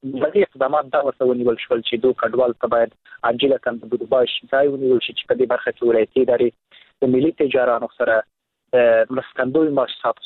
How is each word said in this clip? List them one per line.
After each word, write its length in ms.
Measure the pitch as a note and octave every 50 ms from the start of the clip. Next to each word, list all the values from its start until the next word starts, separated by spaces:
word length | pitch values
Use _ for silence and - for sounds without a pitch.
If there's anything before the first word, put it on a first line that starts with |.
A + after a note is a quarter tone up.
| -
بعضې 320 | C3+ C3+ C3 A#2+ D3+ E3
اقدامات 480 | G3+ G3 - _ C3+ C3+ C3 D3+ D3+ C#3+
دا 160 | C3+ B2+ D3+ C#3
ورته 200 | C#3 - _ C3+
ونیول 300 | B2+ B2 B2 B2 B2 A2+ A2+
شول 220 | - - B2 A#2
چې 140 | A2+ - - A2+
دو 120 | A#2+ C3
کډوال 400 | A#2+ - - A#2 A2 A#2+ B2+ B2 A#2 _
ته 60 | -
باید 240 | A#2+ A#2+ A#2 A#2 A2+ _ _ _ - - - -
عاجلتاً 520 | A#2 A#2 B2 C#3+ C#3 C3+ B2 - B2 A#2
د 100 | A#2 -
بودباش 560 | A2+ A#2+ A#2 A#2 A2 C3 C3 B2 A2+ - - - -
ځای 160 | - C3+ C#3+
ونیول 320 | D3 C#3 C3+ C3+ C3 B2+ A#2 -
شي 100 | - B2
چې 100 | - - -
په 60 | B2
دې 100 | A#2+ B2+
برخه 240 | A#2 A#2+ A#2+ - B2
کې 120 | - _ B2
ولایتي 420 | A#2+ A2+ A2 A2 - _ C3 B2+
ادارې 240 | B2+ B2 A#2 B2 A#2 - _ _ _ _ - _ _ _ _
د 140 | - B2+ B2+
ملي 160 | B2+ C3+ D#3+
تجارانو 560 | E3 - D3+ C3+ - C3+ B2 B2 A#2+ A#2 A#2+ A2+ _
سره، 260 | _ B2 A#2 A2+ A2 - _ _ _ _ _ _ _ _ _ -
د 320 | B2+ A#2+ A#2 A#2 A2+ A2+ -
مرستندویو 600 | C3 C3 - - _ - B2+ B2+ C3 D#3 D#3+ D#3
مؤسساتو 520 | C#3+ C#3 B2+ - - - - A#2 A2 _ -